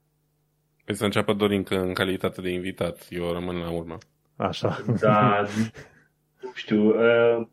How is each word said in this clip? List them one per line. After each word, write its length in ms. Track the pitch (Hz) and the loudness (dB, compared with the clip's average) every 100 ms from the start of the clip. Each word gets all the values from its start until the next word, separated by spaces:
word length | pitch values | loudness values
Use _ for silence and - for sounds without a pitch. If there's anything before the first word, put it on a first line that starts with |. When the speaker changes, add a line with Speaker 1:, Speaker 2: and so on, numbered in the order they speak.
| _ _ _ _ _ _ _ _ | _ _ _ _ _ _ _ _
Speaker 1:
Păi 100 | - | -6
să 100 | 104 | -2
înceapă 280 | 101 98 104 | 0 0 0
Dorin, 300 | 101 104 101 | 2 2 0
că 120 | 92 | 0
în 180 | 95 92 | -2 -2
calitate 480 | 92 95 92 92 - | -2 -2 0 -4 -4
de 100 | 92 | -6
invitat, 560 | 90 92 92 87 85 - | -4 -6 -4 -6 -6 -10
eu 220 | 87 87 | -6 -4
rămân 240 | 87 90 87 | -4 -4 -6
la 140 | 85 | -6
urmă. 280 | 85 82 82 - _ _ - | -6 -8 -14 -18 _ _ -6
Speaker 2:
Așa. 480 | 98 87 107 - - 107 | -6 -4 -4 -4 -4 0
Speaker 3:
Da, 400 | 107 104 104 101 104 107 113 - - | 4 4 4 2 -2 -2 -4 -6 -20
<laughs> 560 | _ _ _ _ _ | _ _ _ _ _
nu 80 | - | -16
știu, 320 | - - 107 107 | -12 -2 2 4
uh, 580 | 107 117 117 117 117 113 | 4 4 6 6 4 -2